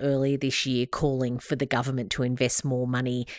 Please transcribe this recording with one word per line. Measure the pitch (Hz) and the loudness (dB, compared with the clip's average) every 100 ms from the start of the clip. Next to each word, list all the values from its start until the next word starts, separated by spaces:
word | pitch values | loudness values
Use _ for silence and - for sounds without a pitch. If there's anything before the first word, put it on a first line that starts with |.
earlier | 139 135 135 139 | 0 2 2 2
this | 135 - 139 | 0 0 0
year, | 123 123 | 0 0
calling | - 147 131 127 120 | 0 0 2 0 -2
for | - 131 | -2 -2
the | 131 | 0
government | 123 123 131 107 | 0 0 -2 -4
to | - | -2
invest | 123 127 123 - 143 | 0 2 2 2 0
more | 127 123 | 0 0
money | 123 127 123 123 | 0 0 -2 -4